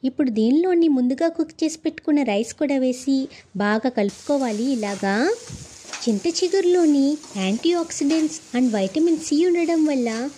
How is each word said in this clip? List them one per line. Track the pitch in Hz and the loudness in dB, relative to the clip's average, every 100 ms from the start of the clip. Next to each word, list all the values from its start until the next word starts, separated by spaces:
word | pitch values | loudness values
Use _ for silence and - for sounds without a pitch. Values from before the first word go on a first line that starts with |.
ఇప్పుడు | 262 - 269 214 | -4 -2 -2 2
దీనిలోని | 220 285 370 349 330 269 | 2 4 4 4 4 4
ముందుగా | 247 262 330 330 | 2 2 -2 0
కుక్ | 320 - | -6 -2
చేసి | 320 311 320 | -4 -2 -6
పెట్టుకున్న | 311 - 294 247 | -6 0 2 2
రైస్ | 202 226 - | 0 -2 -4
కూడా | 294 277 | 0 2
వేసి | 254 254 - 269 269 - - 185 | 0 -2 0 0 0 -10 -12 -4
బాగా | 202 214 254 247 | 0 0 0 0
కలుపుకోవాలి | 202 - - 285 254 208 247 254 | -2 -4 -2 0 0 -2 -2 -2
ఇలాగా. | 208 202 196 202 311 466 - - - - - - | -4 -4 -2 0 0 -2 -6 -16 -16 -20 -16 -8
చింత | - 202 339 330 | -2 -2 -2 -2
చిగురులోని | 359 381 359 359 330 285 277 302 - 202 | 0 0 2 4 4 4 2 -2 -8 -4
యాంటీ | 190 226 330 | -2 0 0
ఆక్సిడెంట్స్ | 349 330 - 285 320 311 - - 240 | 0 -2 -4 0 0 0 -4 -6 0
and | 254 214 | 0 0
vitamin | 190 302 330 311 - | -2 0 2 0 0
C | 294 359 | 0 2
ఉండడం | 349 339 330 302 | 2 2 2 2
వల్ల | 277 233 220 269 | 2 -2 -4 -6